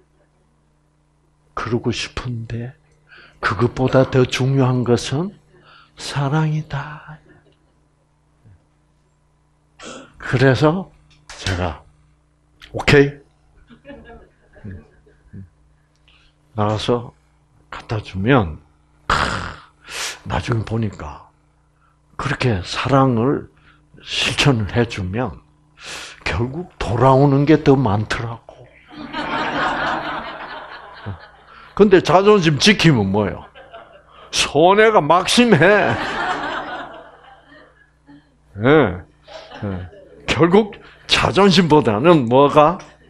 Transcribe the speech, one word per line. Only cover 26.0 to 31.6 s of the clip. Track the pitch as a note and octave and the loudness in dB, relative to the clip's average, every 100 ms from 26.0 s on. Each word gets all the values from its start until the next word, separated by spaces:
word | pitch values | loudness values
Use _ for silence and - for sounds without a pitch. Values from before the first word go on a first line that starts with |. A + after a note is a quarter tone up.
| - - | -16 -12
결국 | - D#2+ A#2+ D3 F3+ - | -8 -4 -4 -6 -12 -10
돌아오는 | - A2 C3 C3 C#3+ C#3 | -6 2 4 4 4 2
게 | C#3+ D3+ | 4 4
더 | D3+ C3+ | 4 4
많더라고. | A#2+ G#2 G#2+ - A2+ A#2 - - A#2 _ _ D4+ D4 - - - - - - - - - - - - - - - - - - - - F2+ - - _ - | 2 -2 -4 -6 -8 -12 -18 -20 -20 _ _ -20 -14 -10 -8 -6 -6 -4 -4 -4 -4 -6 -8 -10 -12 -14 -16 -16 -18 -20 -20 -18 -14 -16 -18 -20 _ -20